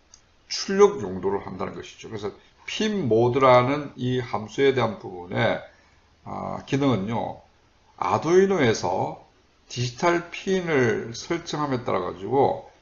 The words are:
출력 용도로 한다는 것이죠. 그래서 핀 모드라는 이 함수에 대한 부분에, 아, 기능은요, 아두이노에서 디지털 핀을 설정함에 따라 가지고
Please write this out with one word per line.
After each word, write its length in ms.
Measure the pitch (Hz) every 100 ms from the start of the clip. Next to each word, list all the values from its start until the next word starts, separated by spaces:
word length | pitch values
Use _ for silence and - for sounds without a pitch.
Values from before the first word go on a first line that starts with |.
| _ - _ _ -
출력 520 | - - 196 202 135
용도로 380 | 98 92 95 98
한다는 360 | 98 92 95 95
것이죠. 320 | - - -
그래서 240 | 107 101 - _ _ -
핀 420 | - 214 202 139
모드라는 840 | 110 - 143 131 123 123 147 139
이 240 | - 127 127
함수에 560 | 120 107 107 - 139
대한 240 | 123 110 98
부분에, 640 | 104 92 87 117 110 82 - _ _ _ _ _
아, 400 | - 98 95 95 -
기능은요, 760 | 135 139 107 101 113 90 - _ _ _ _ _ -
아두이노에서 1300 | 90 110 151 180 196 190 123 104 87 98 139 - - _ _ _ -
디지털 640 | 123 123 - 175 175 170
핀을 840 | - - 190 170 143 117 101 110
설정함에 680 | 120 - 170 - 147 147 127
따라 160 | - 98
가지고 720 | 90 85 101 135 107 - - _